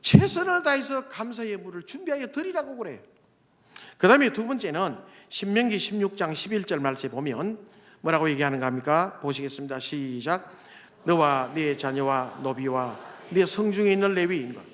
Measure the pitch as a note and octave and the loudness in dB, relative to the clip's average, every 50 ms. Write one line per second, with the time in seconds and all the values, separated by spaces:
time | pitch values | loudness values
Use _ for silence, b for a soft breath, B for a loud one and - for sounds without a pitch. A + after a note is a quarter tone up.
0 | - - - - G4 G4 - E4+ F4+ F#4 F4+ F4+ E4 D4+ C#4 C#4 B3+ C#4 C4+ C4 | 4 10 10 10 8 8 2 0 0 2 0 2 2 2 0 0 0 -4 -6 -6
1 | C4 - - - A3 A#3+ A#3+ A3+ A#3 A3 G3+ F#3 F3 F#3 F3 F3 E3 - - D4 | -6 -8 -10 -10 -8 -8 -8 -8 -6 -6 -6 -8 -10 -12 -12 -12 -12 -12 -14 -10
2 | F#4+ E4+ C#4+ C#4+ C4 A#3 - C#4 E4 F#4+ F4 E4 C#4+ C4+ C4+ A#3+ A3 F3 C3 - | -6 -4 -4 -4 -4 -8 -6 -6 -6 -4 -4 -4 -6 -6 -10 -10 -10 -10 -12 -14
3 | - - _ _ _ _ _ _ _ _ _ _ B B B B B B B B | -16 -20 _ _ _ _ _ _ _ _ _ _ B B B B B B B B
4 | - F#3 A#3+ C#4+ C#4+ A#3 - G#3+ A3+ A3+ C4+ B3 - E3+ C#3+ E3 F#3+ E3+ B2 - | 6 6 8 8 6 2 0 -2 -4 -2 -4 -4 -4 -4 -2 0 -2 -2 -2 -8
5 | B B B B B B - - - G3 G3+ A3 B3 A#3+ G#3+ F#3+ - - G#3 G#3 | B B B B B B -8 -6 -4 0 2 2 2 2 2 0 -2 -2 0 0
6 | G3+ G3 G3+ - F#3 D#3+ D#3 D3 - G3 G#3+ G#3 F#3 - F3 D3 C#3 C#3 C3+ C3 | 0 -2 0 -2 -4 -2 -2 -4 -4 -2 -2 -4 -2 -2 -2 0 0 -2 -2 -2
7 | - B2+ A#2 C3 C#3+ D3+ A#2+ A2+ D#3+ G#3 A3 G#3+ - B B B B B B B | -6 -6 -6 -4 -4 -4 -4 -2 -2 -4 -4 -6 -12 B B B B B B B
8 | - D#3+ D#3+ D#3 D#3+ D#3+ D3 C3+ D3 C#3 C3+ C3+ C3 B2+ B2+ B2+ B2+ D3 D3+ E3 | -2 0 2 2 2 2 2 2 0 0 0 0 -2 -2 -2 -2 0 2 2 2
9 | F3+ F3 - - - C#3+ C3+ C3 C#3 C#3 - - C#3+ C#3 C3+ C3 B2 - - D3 | 2 0 -4 -6 -4 -4 -4 -4 -4 -8 -8 -8 -8 -8 -8 -8 -8 -6 -6 -6
10 | C#3 C3 B2+ B2 B2 D3+ F3 F#3 - B B B B B B B B B B _ | -6 -6 -6 -6 -2 -2 -2 -2 -4 B B B B B B B B B B _
11 | - D#3+ F3 E3 D#3 D3 C#3 C3+ B2+ B2 C#3 D#3 D#3 D3 C#3+ C#3 - C3+ C3 C#3 | 0 2 4 4 4 4 4 2 0 -2 -4 -2 0 0 -2 -2 -2 -4 -2 0
12 | C#3 C3+ C3+ C3+ B2+ A#2+ - - C3+ C3+ C3 B2+ C3+ C3+ B2+ C3 B2+ A#2+ A2 - | 0 2 2 0 -2 -4 -8 -6 -4 -4 -4 -2 -2 -2 0 0 -2 -2 -6 -10
13 | - - - - - - E3+ F#3 G3+ - - - G#3+ G#3+ G3 G3+ G#3 G3+ G3 G3 | -14 -18 -18 -20 -14 -2 2 2 4 4 2 0 0 0 2 2 4 4 4 4
14 | G3 G3 G3 F#3 F3 E3+ F#3 D#3+ B2+ A#2+ B2 G#2+ F#2 - | 4 2 2 2 0 0 0 -2 -4 -6 -8 -12 -16 -18